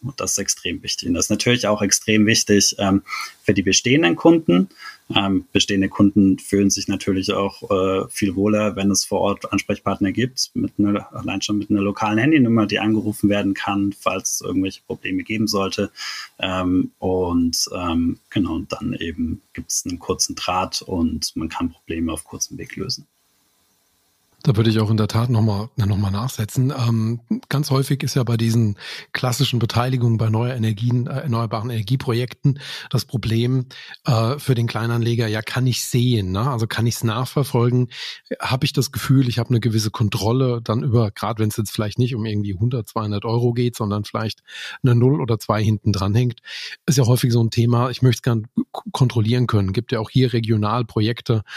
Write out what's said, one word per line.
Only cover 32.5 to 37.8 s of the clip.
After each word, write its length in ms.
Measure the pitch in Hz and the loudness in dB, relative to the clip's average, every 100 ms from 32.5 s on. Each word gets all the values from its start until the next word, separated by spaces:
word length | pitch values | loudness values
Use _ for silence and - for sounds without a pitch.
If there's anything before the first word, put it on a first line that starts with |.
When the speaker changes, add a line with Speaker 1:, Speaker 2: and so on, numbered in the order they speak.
| 135 - - - | 0 -4 -14 -4
Speaker 2:
das 160 | 123 | -4
Problem, 600 | - 113 110 113 120 131 127 - - - - | -2 -4 0 0 2 0 -2 -10 -20 -8 0
äh, 320 | 113 113 143 | 2 2 0
für 160 | - | 2
den 120 | 120 117 | 2 2
Kleinanleger, 600 | 110 117 120 117 117 113 | -2 -2 0 0 0 0
ja, 160 | 107 | -2
kann 240 | - 123 127 | -4 0 0
ich 180 | 113 | 0
sehen, 480 | - 123 123 113 92 | 0 2 4 2 0
ne? 180 | 95 131 | 0 0
Also 160 | 120 113 | 0 -2
kann 200 | - 117 | 0 0
ich's 180 | - | 0
nachverfolgen? 840 | 113 110 131 147 135 120 120 123 | -2 -2 -2 -2 2 2 4 2